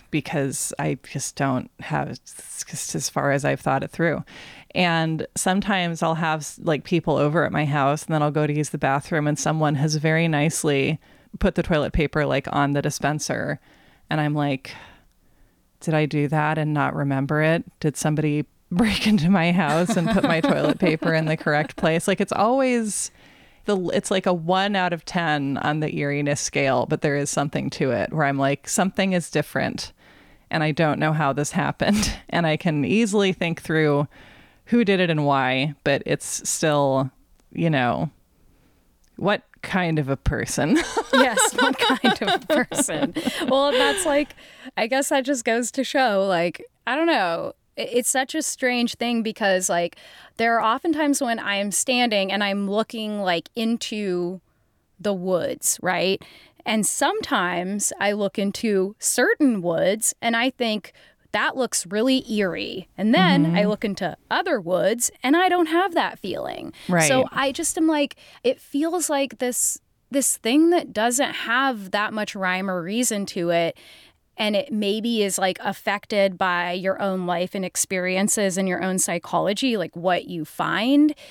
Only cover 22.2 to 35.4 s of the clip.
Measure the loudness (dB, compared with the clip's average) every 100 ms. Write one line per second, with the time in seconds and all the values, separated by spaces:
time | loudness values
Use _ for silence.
22.2 | 0 2 2 2 2 2 0 -4 -8 -12
23.2 | -20 -20 -20 _ -2 0 0 -2 0 0
24.2 | 2 0 2 2 2 0 0 -2 -4 -2
25.2 | 0 0 0 -2 -2 -2 -2 -2 -2 0
26.2 | 0 -2 -2 0 2 2 0 0 0 0
27.2 | -2 -2 -2 -2 -4 -2 0 0 -2 0
28.2 | 0 2 0 0 -2 -2 0 0 0 0
29.2 | 0 -2 -2 -2 -4 -4 -10 -14 -20 -20
30.2 | -20 -20 _ -2 0 2 0 2 0 2
31.2 | 0 0 -2 -2 -2 0 0 2 0 -4
32.2 | -4 -2 0 0 0 0 2 2 2 2
33.2 | 2 0 -4 -4 0 2 4 2 0 -6
34.2 | -20 -20 -20 _ 0 2 4 2 2 2
35.2 | 2 2